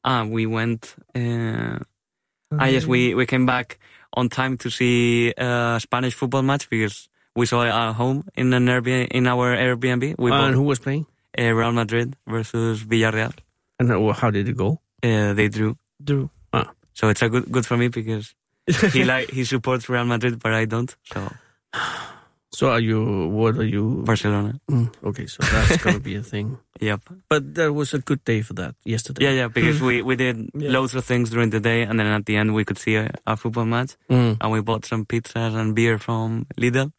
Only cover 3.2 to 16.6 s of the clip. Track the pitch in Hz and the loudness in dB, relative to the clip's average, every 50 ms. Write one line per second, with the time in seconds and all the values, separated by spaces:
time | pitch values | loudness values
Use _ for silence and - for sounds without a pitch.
3.2 | 127 - - 127 127 127 127 123 120 _ - _ _ - - - - _ - 127 | 0 2 2 2 2 2 2 0 -2 _ -14 _ _ -20 -20 -20 -20 _ -2 -2
4.2 | 123 117 - - 131 131 131 120 - 123 - - 127 123 123 120 120 120 117 117 | -2 0 0 -2 -2 -2 -2 -4 -6 -6 -2 0 2 4 4 4 4 4 4 4
5.2 | 117 120 - - 131 123 120 120 120 117 117 117 - - - 123 127 127 117 - | 2 0 0 -2 -2 -2 0 0 0 0 0 -2 -2 -2 -2 -2 -2 -2 -2 -2
6.2 | 143 123 127 135 131 135 139 139 - - - 113 110 104 101 - - _ _ _ | -4 0 0 0 2 2 0 0 -2 -4 -2 -2 -2 -2 -4 -8 -18 _ _ _
7.2 | _ _ _ 120 120 117 123 120 120 117 107 117 117 113 113 110 120 131 135 143 | _ _ _ 0 0 2 2 2 2 2 0 0 0 -2 -2 -2 0 0 0 -2
8.2 | - - _ - 123 127 127 127 123 123 127 127 117 127 131 127 123 - - 127 | -4 -6 _ -2 0 2 4 4 4 4 2 2 0 0 0 0 0 0 0 0
9.2 | 127 123 123 123 123 123 123 104 127 127 123 117 123 127 123 123 123 147 - - | 2 2 2 2 2 0 2 2 2 0 0 0 0 0 0 0 -2 -4 -2 0
10.2 | 120 123 131 139 139 135 131 127 143 143 135 - - 135 139 151 156 _ _ _ | 2 2 4 4 2 4 4 4 2 2 0 -2 -2 -4 -4 -4 -4 _ _ _
11.2 | _ _ - - 120 117 113 113 120 120 117 117 117 101 113 117 120 120 135 _ | _ _ -6 -2 0 2 2 2 2 2 0 0 0 0 0 -2 -2 -2 -6 _
12.2 | _ - 110 113 110 - - 117 113 117 113 107 110 107 113 113 113 110 110 110 | _ -6 -6 -4 -4 -4 -4 -2 -2 -2 -2 -4 -2 0 2 2 2 2 2 0
13.2 | 110 117 - - - _ _ _ _ _ _ _ 127 120 117 92 107 107 101 - | -2 -4 -6 -12 -20 _ _ _ _ _ _ _ 2 2 4 4 2 2 2 2
14.2 | - 117 104 101 101 107 92 123 95 104 156 - _ _ _ _ - 120 110 107 | 0 0 2 2 0 -2 -2 0 0 0 0 -2 _ _ _ _ 0 2 2 4
15.2 | 104 104 101 101 107 104 104 107 107 107 127 - _ _ _ _ 143 143 143 139 | 2 2 2 2 2 0 2 0 -2 -2 -2 -6 _ _ _ _ -4 -2 -2 0
16.2 | 135 143 _ _ - _ - - | -2 -4 _ _ -12 _ -2 -2